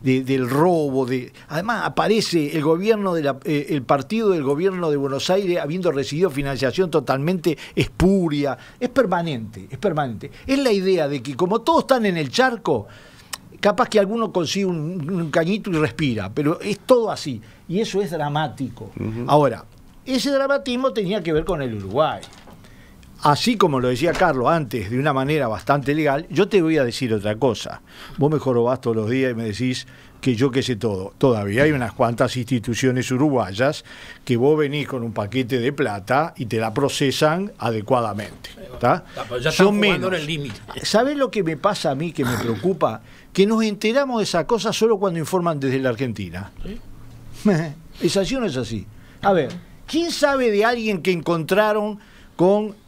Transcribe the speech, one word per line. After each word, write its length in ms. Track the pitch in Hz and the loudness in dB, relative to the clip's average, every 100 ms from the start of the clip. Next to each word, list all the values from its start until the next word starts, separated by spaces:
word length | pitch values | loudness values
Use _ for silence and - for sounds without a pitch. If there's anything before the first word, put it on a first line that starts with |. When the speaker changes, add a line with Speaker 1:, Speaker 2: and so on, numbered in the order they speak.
Speaker 1:
de, 220 | 131 131 | 2 0
del 260 | 131 135 127 | 2 0 0
robo, 560 | 135 170 170 147 131 | 2 2 2 0 -2
de, 280 | 127 127 123 - - | -2 -4 -6 -18 -10
además 340 | 151 196 240 | -8 -4 -4
aparece 720 | 160 - 165 220 - 165 147 160 | -4 -2 2 2 2 0 0 0
el 60 | |
gobierno 520 | 143 165 202 220 196 | 2 2 2 2 2
de 80 | 170 | 0
la, 120 | 143 131 | 0 -2
eh, 220 | - 151 143 | -2 -2 0
el 120 | 151 | -4
partido 480 | 120 143 131 220 220 | 2 0 2 0 2
del 140 | 180 | 2
gobierno 480 | 135 139 185 185 170 | 2 0 0 0 -2
de 40 | 147 | 0
Buenos 320 | 139 135 - | 0 -2 0
Aires 300 | 185 196 175 | 0 2 -2
habiendo 300 | 147 175 180 | -2 -2 0
recibido 400 | 139 131 143 185 | 0 -2 0 0
financiación 580 | 135 139 135 131 120 185 | 0 -4 0 0 0 2
totalmente 720 | 156 123 135 147 185 156 151 - | 0 2 0 0 0 -2 -4 -6
espuria. 840 | - 131 - 175 196 170 147 143 123 - - | -2 -2 2 4 4 2 0 -2 -4 -12 -6
Es 120 | 247 | -2
permanente, 760 | 247 220 175 170 131 110 - 98 | 0 2 2 -2 -6 -8 -14 -14
es 100 | 127 | -4
permanente. 520 | 202 156 139 104 143 - - | -2 -2 -4 -6 -12 -14 -2
Es 140 | 269 | 0
la 100 | 269 | 2
idea 380 | 202 185 185 147 | 2 2 2 2
de 120 | 143 | -2
que 140 | 120 | -6
como 280 | 135 180 220 | -2 0 0
todos 180 | 226 330 | 2 2
están 260 | 233 262 214 | 4 4 4
en 100 | 175 | 0
el 140 | 143 | -2
charco, 560 | - 262 233 - 131 101 - - - - - - - | 2 2 2 -2 -2 -2 -16 -20 -20 -18 -18 -18 -2
capaz 300 | 202 196 240 | 0 2 2
que 100 | 214 | 2
alguno 320 | 196 226 220 | 2 0 -2
consigue 340 | 180 156 196 196 | -2 -2 -2 -2
un, 440 | 170 151 185 143 | -2 -4 -6 -4
un 200 | 190 165 | -4 0
cañito 360 | 170 165 214 190 | 0 0 -2 -2
y 40 | 165 | 0
respira, 520 | 151 - 151 110 95 | 0 0 -2 -2 -4
pero 280 | 113 147 170 | -2 0 0
es 180 | 196 202 | -4 -6
todo 320 | - 254 220 | 4 4 4
así, 320 | 151 156 117 - - - | -4 -6 -8 -12 -20 -6
y 140 | 170 | -2
eso 200 | 220 190 | -2 -2
es 120 | 202 | -2
dramático. 800 | 165 147 147 151 - 127 - 104 - | -2 -2 0 -2 -4 -10 -8 -14 -8
Speaker 2:
Ujú. 240 | 101 110 123 | -6 -6 2
Speaker 1:
Ahora, 380 | 147 143 107 - - - - - | 4 4 0 -12 -20 -20 -20 -4
ese 240 | 262 269 | -2 0
dramatismo 600 | 277 277 277 277 247 269 | 0 2 0 0 -2 -2
tenía 320 | 226 185 214 | -2 -2 -2
que 80 | 170 | 0
ver 120 | 156 | 0
con 160 | 160 170 | 0 -2
el 140 | 135 | -2
Uruguay. 460 | 110 95 110 151 107 - - - - - - - - - - | -6 -4 0 0 0 -10 -20 -20 -20 -20 -20 -20 -20 -20 -2
Así 360 | 151 147 - 233 | 2 2 2 2
como 220 | 151 135 | 2 2
lo 80 | 123 | 0
decía 240 | 123 165 | 2 0
Carlos 340 | 156 180 135 120 | 2 2 4 2
antes, 420 | 165 139 120 95 | 2 0 -6 -4
de 80 | 123 | -2
una 140 | 147 | 0
manera 340 | 135 135 151 123 | 0 0 0 0
bastante 480 | 104 - 139 131 | -4 0 0 2
legal, 320 | 151 151 139 170 | 0 2 0 -2
yo 180 | 135 202 | 0 4
te 140 | 208 | 4
voy 160 | 160 160 | 4 2
a 60 | |
decir 280 | 127 110 127 | 2 0 0
otra 240 | 110 98 107 | 0 0 0
cosa. 460 | 135 104 - - - - - - | 0 0 -6 -12 -16 -20 -16 0
Vos 160 | 139 | 2
me 60 | 156 | 2
jorobás 420 | 135 123 117 127 | 2 2 2 2
todos 160 | 120 113 | 0 0
los 140 | 107 | 0
días 220 | 127 131 | 0 0
y 20 | |
me 100 | 113 | -2
decís 420 | 113 101 127 127 - - - - | -4 -2 -2 -4 -8 -20 -20 -6
que 120 | - | -2
yo 160 | 113 139 | 2 2
qué 120 | 127 | 2
sé 140 | 123 117 | 0 -2
todo. 360 | 117 95 98 - | -2 -4 -8 2
Todavía 460 | 139 113 101 107 | 2 4 2 2
hay 80 | 147 | 2
unas 200 | 147 117 | 2 -2
cuantas 460 | - 120 120 127 127 | 0 0 2 0 0
instituciones 720 | 117 127 104 113 131 127 120 | -2 -2 -2 0 0 0 -2
uruguayas 720 | 127 151 131 98 95 131 156 - - - - | 0 2 2 -2 0 0 0 -10 -20 -20 -18
que 140 | - 120 | -2 2
vos 200 | 135 156 | 4 4
venís 300 | 147 147 131 | 2 -2 -4
con 140 | 131 | -6
un 100 | 117 | -6
paquete 460 | 104 104 123 123 127 | -4 -4 -2 -2 0
de 120 | 117 | -2
plata 580 | 143 131 101 98 127 160 | 0 -2 -2 0 0 0
y 120 | - 120 | -4 -4
te 100 | 110 | -2
la 140 | 110 | -2
procesan 800 | 107 135 - 143 127 151 165 202 - | 0 -2 0 0 2 2 2 -4 -6
adecuadamente, 880 | 117 113 101 131 113 101 101 80 - - - - | -4 -4 0 0 0 -4 -10 -12 -20 -18 -18 -2
¿tá? 240 | - 180 - | 2 2 -2
Speaker 3:
Está, 140 | - | -12
pero 140 | 110 123 | -8 -4
ya 120 | 135 | -2
están 160 | 151 190 | 4 4
Speaker 1:
Son 100 | 208 | 6
Speaker 3:
jugando 320 | 208 165 185 | 2 2 -2
Speaker 1:
menos. 40 | |
Speaker 3:
en 60 | 180 | -4
el 40 | 147 | -4
límite. 340 | 160 143 - - - | -6 -8 -12 -14 -10
Speaker 1:
¿Sabés 360 | - 208 254 294 | 0 2 2 0
lo 120 | 269 | -2
que 120 | 220 | 0
me 160 | 170 156 | -2 0
pasa 320 | 196 202 165 | -2 0 -2
a 40 | |
mí 180 | 135 170 | -2 -4
que 120 | 156 | -2
me 140 | 127 117 | -2 -2
preocupa? 640 | 117 110 180 190 143 110 - - - | -4 -2 -2 0 -2 -2 -14 -20 -12
Que 100 | - 202 | 2 4
nos 160 | 226 | 4
enteramos 580 | 220 208 214 247 285 233 | 0 0 0 2 0 0
de 40 | |
esa 220 | 208 175 156 | 0 0 0
cosa 260 | 233 190 | 0 0
solo 260 | 190 220 214 | 2 2 4
cuando 200 | 196 170 | 0 -2
informan 420 | 147 185 170 151 | -2 0 0 0
desde 180 | 135 131 | 0 2
la 120 | 131 | 0
Argentina. 640 | 113 131 107 95 85 98 - | 0 -4 -4 -8 -8 -12 -12
Speaker 3:
¿Sí? 160 | 185 214 - - - - - - | -12 -12 -14 -18 -18 -18 -18 -2
Speaker 1:
<laughs> 640 | 208 175 160 143 - - 175 | 2 2 0 -8 -18 -4 -2
¿Es 100 | 196 | 0
así 180 | 190 | 0
o 60 | 269 | -2
no 60 | 226 | -2
es 100 | 131 | -4
así? 300 | 110 110 90 - - - | -4 -6 -10 -18 -20 -4
A 140 | - | 2
ver, 160 | 190 127 - - - - | 2 0 -4 -16 -20 -6
¿quién 240 | 311 339 | -4 -2
sabe 400 | - 294 277 247 | 0 0 2 2
de 140 | 202 | 2
alguien 380 | 220 247 220 196 | 2 0 -2 -2
que 100 | 185 | 0
encontraron 840 | 175 160 170 156 190 214 214 214 208 - - - - | -2 0 -2 0 2 4 2 -2 -6 -14 -20 -20 2
con 440 | 175 208 214 196 | 4 4 0 -8